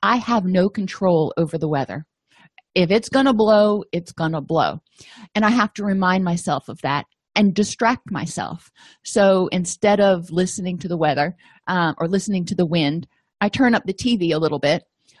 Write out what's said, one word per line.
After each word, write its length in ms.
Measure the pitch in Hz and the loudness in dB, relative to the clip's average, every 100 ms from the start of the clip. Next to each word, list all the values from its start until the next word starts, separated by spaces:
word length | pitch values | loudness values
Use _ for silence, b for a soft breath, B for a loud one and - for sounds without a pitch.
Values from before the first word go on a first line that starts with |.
I 140 | 202 240 | 0 0
have 300 | 226 233 185 | 0 -2 0
no 240 | 185 190 | 2 0
control 640 | 208 190 - 190 165 151 - | -2 -8 -2 0 2 0 -2
over 200 | 160 165 | -4 -2
the 120 | 160 | -4
weather. 360 | 147 131 113 156 _ _ b b _ _ | -2 -4 -8 -12 _ _ b b _ _
If 160 | 185 170 | 0 2
it's 200 | 208 220 | 2 2
gonna 240 | 269 269 | 2 2
blow, 500 | 220 220 214 208 208 - | 4 4 6 4 2 -4
it's 220 | 170 170 | -8 -8
gonna 280 | - 160 160 | -6 -4 -4
blow. 400 | 139 165 90 151 - B B B 220 208 | -2 0 0 -2 -12 B B B -8 0
And 80 | |
I 60 | 214 | 2
have 240 | 240 214 | 2 0
to 100 | - | -2
remind 400 | 208 196 185 190 | -4 0 2 2
myself 460 | 185 170 - 135 - | 0 -2 -2 -4 -4
of 120 | - | -8
that 240 | 139 143 - _ _ - | -4 -4 -6 _ _ 0
and 200 | 208 196 | 2 2
distract 560 | 208 - 226 247 - | -2 0 0 0 -6
myself. 580 | 180 170 - - 170 - b b b | -8 -8 -8 -8 -10 -16 b b b
So 440 | - - 196 190 185 | -4 2 4 4 2
instead 480 | 185 170 - 208 202 | -2 -4 -2 2 4
of 320 | 202 185 170 | 4 2 0
listening 460 | 165 185 - 185 180 | -2 -2 -2 -8 -8
to 80 | 180 | -6
the 100 | 170 | -2
weather, 380 | 156 139 147 180 b b - | 0 0 -2 -4 b b -4
um, 280 | 180 165 - | -2 0 -2
or 100 | 165 | -2
listening 380 | 190 202 190 170 | -2 -2 -4 -4
to 100 | 185 | -2
the 100 | 175 | 0
wind, 420 | 170 147 160 - _ _ _ | 2 0 -2 -8 _ _ _
I 80 | 208 | -4
turn 240 | - 254 | 2 2
up 120 | 226 - | 2 -2
the 80 | |
T 240 | 190 254 233 | -6 -2 0
V 140 | 170 | 0
a 80 | 156 | 0
little 200 | 160 147 | 0 0
bit 240 | 143 165 - _ b b | 0 -2 -4 _ b b